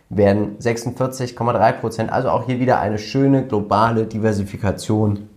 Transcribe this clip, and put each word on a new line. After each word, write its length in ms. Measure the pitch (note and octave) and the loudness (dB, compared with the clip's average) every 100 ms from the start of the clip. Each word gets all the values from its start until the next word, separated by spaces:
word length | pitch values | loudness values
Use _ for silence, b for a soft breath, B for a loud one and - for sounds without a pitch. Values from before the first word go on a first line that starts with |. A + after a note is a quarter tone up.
| _ | _
werden 440 | - G2+ G#2 G2+ - | 2 4 4 0 -4
sechsundvierzig 760 | A#2 A#2 C3 - B2+ - B2 - | -4 -2 -4 -4 -4 -4 -8 -4
Komma 180 | A#2+ | -2
drei 180 | A2+ A2 | 2 2
Prozent. 400 | - A2+ - A2+ | 2 -4 -4 -2
Also 180 | A#2 C3 | -2 0
auch 180 | D#2+ A2+ | 0 -2
hier 120 | B2 | -2
wieder 200 | B2+ - | 0 2
eine 180 | G2+ G#2+ | 0 -2
schöne 460 | - C3+ C#3 C3+ | -2 2 4 4
globale 600 | - G#2+ G2+ G2+ A2+ A2+ A2 | 2 -2 0 2 2 2 -2
Diversifikation. 1200 | A2 A2 G2+ G2 G2+ G2+ F#2 - G#2+ G#2+ G2+ - | 0 0 0 -2 -4 -4 -2 0 0 2 -2 -6